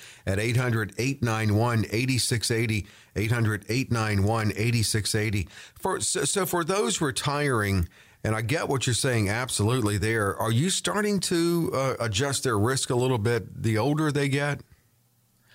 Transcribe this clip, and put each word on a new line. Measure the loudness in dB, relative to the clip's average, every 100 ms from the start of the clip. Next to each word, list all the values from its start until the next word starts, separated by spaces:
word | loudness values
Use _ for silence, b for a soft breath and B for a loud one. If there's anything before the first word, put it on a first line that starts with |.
| B B
at | -4 -2
eight | 0 0
hundred | 2 0 -2 -4
eight | -4 -2
nine | -2 0 2 2
one | 2 0 0
eighty-six | 0 0 0 0 0 0
eighty, | 0 0 -2 B B B -2
eight | 0
hundred | 0 0 -2 -2
eight | -2 0
nine | -2 0 2
one | 2 2 0
eighty-six | 0 0 0 0 0 0 -2
eighty. | 0 -2 -4 B B -6
For, | -4 -2
so, | -2 -2
so | -2 0 0
for | 0
those | 0 0 0 0
retiring, | -2 -2 -2 0 2 2 2 0 0 B B B
and | -2
I | -2
get | -2 -2 0
what | -2 0
you're |
saying | 0 2 2 0
absolutely | -2 -2 0 0 2 0 0
there, | 0 2 0 0
are | 0
you | 2 2
starting | 0 -2 0 0 0
to, | 0 0 2 2 0
uh, | 0 0 0
adjust | -2 0 -2 0
their | 0 2
risk | 2 0 0
a |
little | 0 2 2
bit | 2 0 -2 -4
the | 0 2
older | 2 2 0
they | 0 0
get? | 0 0 -4 -10 _ _ _ _ _ _ _ B